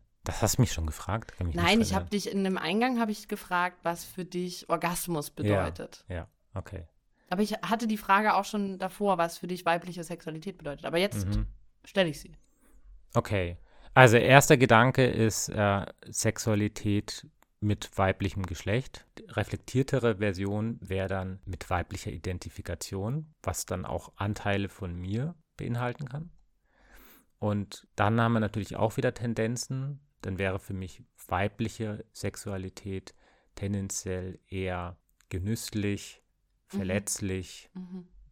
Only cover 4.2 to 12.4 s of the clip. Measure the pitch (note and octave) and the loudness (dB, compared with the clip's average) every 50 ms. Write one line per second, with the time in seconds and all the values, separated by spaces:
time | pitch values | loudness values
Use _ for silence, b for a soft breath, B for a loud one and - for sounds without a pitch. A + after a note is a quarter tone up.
4.2 | F3+ E3+ - F3+ F3+ F3+ F3 - - - E3 E3 E3 E3+ F3 - - - E3+ D3+ | -10 -6 -4 -6 -4 -4 -6 -10 -2 -2 -2 0 2 0 -2 -2 -4 -2 -2 -2
5.2 | D3 - - - - G#2 G#2 G2 F2+ E2+ E2 - - - - - - - F#2 E2+ | -2 -4 -6 -2 0 2 2 2 2 0 -4 -6 -10 -12 -12 -18 -12 -10 -8 -8
6.2 | E2 - _ _ _ _ _ G2 F2+ - - F2 E2 - _ _ _ _ _ _ | -8 -10 _ _ _ _ _ -10 -10 -10 -12 -14 -14 -16 _ _ _ _ _ _
7.2 | _ _ F3+ F3 G#3+ G#3 G#3+ - - E3+ A3 A3+ A#3 A3 G#3+ G#3 - - G3 G3 | _ _ -2 -2 0 -2 -2 -6 -2 -2 -2 -2 0 -2 -2 -4 2 4 4 4
8.2 | G#3+ G#3+ F#3+ F#3 G3+ - - G#3 G3+ G3 F#3+ F#3 F#3+ F#3 - - G#3 G3+ F#3+ E3+ | 6 4 4 2 0 0 -4 -4 -4 -4 -4 -6 -6 -8 -4 -2 2 2 2 2
9.2 | E3+ E3+ E3+ - - F3 F3+ F3+ F3+ E3+ E3 F3 F3 F3+ E3+ F3+ E3 - F3 E3 | 2 -2 -2 -6 -8 -8 -8 -4 0 0 0 0 -2 -6 -10 -10 -10 -10 -10 -10
10.2 | - E3 D#3 D#3+ D#3 G3 F#3 - D#3+ C#3+ C#3+ - - - D#3 E3+ F#3 G3+ - G#2 | -8 -10 -10 -8 -8 -10 -12 -10 -10 -10 -10 -8 -6 -2 2 2 2 2 0 -2
11.2 | G2 F#2 G2+ G#2 G#2+ - - - - - _ _ _ - - G3+ F#3 E3 C#3+ - | -2 0 0 0 -2 -2 -6 -14 -20 -20 _ _ _ -4 0 0 0 0 0 -6
12.2 | - - - - | -12 -16 -20 -20